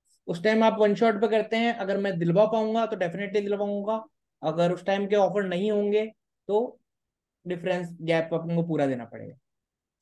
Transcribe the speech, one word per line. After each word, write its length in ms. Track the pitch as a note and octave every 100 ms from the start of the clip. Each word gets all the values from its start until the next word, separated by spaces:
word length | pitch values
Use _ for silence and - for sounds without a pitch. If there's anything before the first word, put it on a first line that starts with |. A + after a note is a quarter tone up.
| _ _ -
उस 160 | E3+
time 200 | G#3+ A3
आप 120 | A3 G#3
one 160 | G#3+ G3+
shot 260 | A3+ G#3
पे 60 | A3
करते 300 | A3 G#3+ A3+
हैं, 160 | A#3
अगर 240 | A#3 F#3+ G3
मैं 220 | G3 F3
दिलवा 260 | E3+ F3+ G#3+
पाऊंगा 400 | A3 A3 A3+ A3+
तो 100 | F#3
definitely 380 | F3 F3+ G3
दिलवाऊंगा, 720 | G#3 G3+ G3+ G3+ G3+ G3 A3 - _ _ _
अगर 280 | D#3 D#3+ F3
उस 140 | F3 G3
time 220 | G3 G3
के 80 | G#3
offer 280 | F#3 G3+
नहीं 280 | F#3+ F3 G#3+
होंगे 400 | G#3 G#3 G#3+ A3 - _ _ -
तो 320 | G#3 B3 - _ _ _ _ _ _ F3
difference 500 | F3 F3+ F3+ E3+ -
gap 320 | E3 E3 D#3+
अपन 220 | E3 E3 E3+
को 80 |
पूरा 240 | E3 D3+ C#3
देना 180 | B2 A2+
पड़ेगा। 300 | A2+ G#2 C3 _ _ _ _ _ _